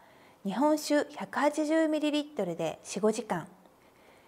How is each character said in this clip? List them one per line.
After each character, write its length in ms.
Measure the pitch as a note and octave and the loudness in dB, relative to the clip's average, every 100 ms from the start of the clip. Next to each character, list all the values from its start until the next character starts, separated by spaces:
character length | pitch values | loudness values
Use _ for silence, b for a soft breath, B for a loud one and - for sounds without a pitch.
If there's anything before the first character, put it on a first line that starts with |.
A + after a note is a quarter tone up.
| b b b b | b b b b
日 100 | G3 | -6
本 220 | G3 D4 D4+ | 2 2 2
酒 320 | - D4 - | 2 2 2
百 240 | - G3+ A#3+ | -6 -6 0
八 260 | D4 D4+ | 0 2
十 240 | D4+ D#4+ D#4+ | 0 2 2
ミ 120 | D#4 | 2
リ 120 | D4+ | 0
リ 80 | D4 | -2
ッ 160 | D4 - | -4 -4
ト 80 | |
ル 100 | F3+ | -4
で 260 | E3 D#3+ - | -2 -4 -4
四 180 | - G3 | -10 0
五 120 | G#3+ | 0
時 100 | A3 | 0
間、 260 | A3+ F3 - - - _ b b b b | -4 -6 -6 -18 -20 _ b b b b